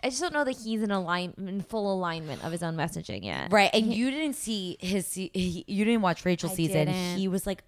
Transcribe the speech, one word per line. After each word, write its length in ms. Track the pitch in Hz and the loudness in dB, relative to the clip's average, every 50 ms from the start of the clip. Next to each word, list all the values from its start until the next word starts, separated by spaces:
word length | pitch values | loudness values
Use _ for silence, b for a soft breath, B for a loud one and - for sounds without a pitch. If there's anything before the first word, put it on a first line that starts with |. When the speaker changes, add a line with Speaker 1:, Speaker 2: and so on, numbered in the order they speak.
| - | -4
Speaker 1:
I 60 | 254 | -2
just 100 | 254 254 | -2 0
don't 120 | 349 349 302 | -2 0 2
know 100 | 294 294 | 2 0
that 120 | 254 262 | 0 0
he's 260 | 262 220 220 226 214 220 | -4 -4 -2 -2 0 2
in 80 | 202 | 2
align-, 440 | 202 190 180 165 175 180 180 180 - - | 2 0 0 0 0 -2 -2 -4 -6 -8
in 240 | 190 185 190 196 175 | -8 -4 -4 -4 -4
full 300 | - 226 220 202 202 196 | -4 -2 -2 0 2 0
alignment 500 | 185 180 170 165 165 160 151 135 - - | 0 0 -2 -2 -4 -6 -6 -8 -6 -6
of 60 | 165 | -6
his 120 | 165 170 175 | -4 -4 -4
own 120 | 165 160 | -2 -2
messaging 460 | 160 143 139 - 165 160 - 98 - - | -2 -2 -2 -4 -6 -8 -6 -8 -6 -6
yet. 280 | 101 78 67 69 - 190 | -6 -4 -4 -2 4 6
Speaker 2:
Right, 180 | 208 196 - - | 6 6 6 6
and 120 | 220 220 | 4 4
Speaker 1:
He 80 | 220 233 | 4 2
Speaker 2:
you 160 | 214 240 269 | 2 0 0
didn't 240 | 269 302 320 294 254 | 0 0 -2 -2 -2
see 420 | - - 214 226 208 185 180 - - | -4 -6 -4 -4 -4 -4 -6 -8 -6
his 260 | - 180 196 196 170 | -4 -2 -2 -2 -2
se-, 240 | - - 196 190 - - | -2 -4 -6 -6 -4 -2
he, 320 | 185 180 180 170 180 - - | -2 -2 -2 -2 -4 -6 -4
you 160 | 202 196 208 | 0 2 4
didn't 180 | 220 233 226 202 | 4 4 4 4
watch 220 | 180 165 - - | 2 2 2 2
Rachel's 280 | 180 180 170 - 160 185 | 2 2 2 0 -4 0
Speaker 3:
I 40 | |
Speaker 2:
season. 300 | - 165 151 156 156 151 | 2 0 2 4 4 4
Speaker 3:
didn't. 320 | 151 - 185 180 180 175 185 | 4 2 0 0 -2 0 0
Speaker 2:
He 100 | 190 190 | 0 0
was, 180 | 180 196 - | 0 0 -2
like, 160 | 202 190 - - | -2 -6 -6 -8